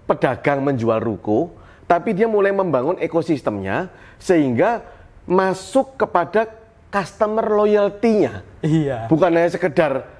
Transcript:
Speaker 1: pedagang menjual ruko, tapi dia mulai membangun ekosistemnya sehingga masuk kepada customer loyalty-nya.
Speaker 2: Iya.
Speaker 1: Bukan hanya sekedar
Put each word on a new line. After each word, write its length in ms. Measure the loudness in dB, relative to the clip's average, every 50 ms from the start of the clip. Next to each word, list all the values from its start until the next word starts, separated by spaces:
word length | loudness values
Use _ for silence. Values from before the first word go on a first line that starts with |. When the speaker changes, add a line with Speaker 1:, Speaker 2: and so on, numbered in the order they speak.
| -2
Speaker 1:
pedagang 560 | -2 -2 0 0 -2 -2 0 -2 -2 -2 0 0
menjual 360 | -2 -2 0 0 0 0 0
ruko, 560 | 0 -4 -6 -6 -2 0 0 0 0 -2 -6 -18 -20 -20 -20 -12 -2
tapi 300 | 0 0 0 0 -2 0
dia 120 | 0 0
mulai 280 | 0 2 2 2 2 2
membangun 420 | 0 0 0 0 0 0 0 -2 -4
ekosistemnya 920 | -4 -2 -2 -2 0 0 -2 -2 -2 -4 -4 -4 -4 -4 -4 -4 -4 -6 -12 -20 -20 -20 -20
sehingga 680 | -10 0 2 2 4 4 2 2 2 2 2 0 -2 -6 -12 -20 -20 -20 -20 -20 -16 -6
masuk 760 | 0 0 2 2 2 -2 -4 -6 -2 0 0 0 0 -2 -4
kepada 480 | -4 -2 0 -2 -2 0 0 -2 -2 -2 -6 -20 -20 -20 _ _ -16 -8
customer 560 | -6 -6 -6 -6 -2 -2 -2 -2 0 -2 -2
loyalty-nya. 1000 | 0 0 2 2 2 2 2 2 0 -2 0 0 2 2 2 0 0 -2 -8 -16 -18 -16 -6
Speaker 2:
Iya. 480 | -2 0 0 0 0 0 -4 -6 -2
Speaker 1:
Bukan 220 | 0 2 2 4 4
hanya 220 | 4 2 2 2
sekedar 560 | 0 -2 -4 -2 0 0 0 0 0 -4 -6 -10 -18 -20